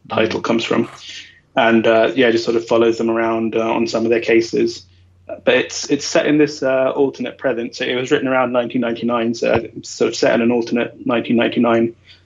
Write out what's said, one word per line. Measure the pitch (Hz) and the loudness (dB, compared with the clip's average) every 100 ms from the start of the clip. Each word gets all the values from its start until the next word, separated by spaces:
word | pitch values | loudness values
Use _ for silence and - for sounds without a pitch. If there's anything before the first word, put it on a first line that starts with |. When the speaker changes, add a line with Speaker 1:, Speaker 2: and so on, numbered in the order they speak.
| - | -6
Speaker 1:
title | 110 113 - | -2 -2 -2
Speaker 2:
Mm. | |
Speaker 1:
comes | - 113 | -2 -2
from. | - 120 113 - - - - _ _ 131 | 0 -2 -2 -8 -18 -18 -20 _ _ 0
And, | 113 113 113 | 4 4 4
uh, | 113 113 | 4 2
yeah, | 123 120 | 2 2
just | 113 | 2
sort | 120 117 | 0 -2
of | - | 0
follows | 117 117 113 | 2 2 2
them | 117 | 0
around, | 113 113 113 113 113 | 0 -2 -2 -2 -2
uh, | 113 | -2
on | 120 113 | -2 -2
some | 117 | -2
of | 113 | 0
their | 113 | 0
cases. | 117 113 113 - 117 - - _ _ _ - | 2 2 2 0 -2 -4 -16 _ _ _ -16
But | - 131 | -6 0
it's, | 123 - - - | 2 0 -6 -4
it's | 143 | -4
set | - 170 151 | 0 0 2
in | 151 | 4
this, | 147 147 | 2 0
uh, | 135 131 131 | -2 0 0
alternate | - 135 127 123 - | 2 0 -2 -8 -4
present. | 135 117 120 - | -4 -4 -6 -6
So | |
it | 127 | -4
was | 123 127 | -2 0
written | 147 131 | 0 2
around | 131 123 | 0 2
nineteen | 123 120 127 | 0 -2 -2
ninety-nine, | 117 113 117 120 117 | -2 -2 -2 0 -2
so | 117 120 | -2 0
it's | 113 113 - - | 0 -2 -12 -10
sort | - 113 | -2 -2
of | - | 0
set | 139 | 2
in | 123 | 2
an | 117 | 2
alternate | 123 113 117 113 - - | 0 0 -2 -4 -6 -4
nineteen | 117 - 117 | -2 0 0
ninety-nine, | 120 120 117 117 117 - - - | 0 2 2 2 0 -4 -20 -20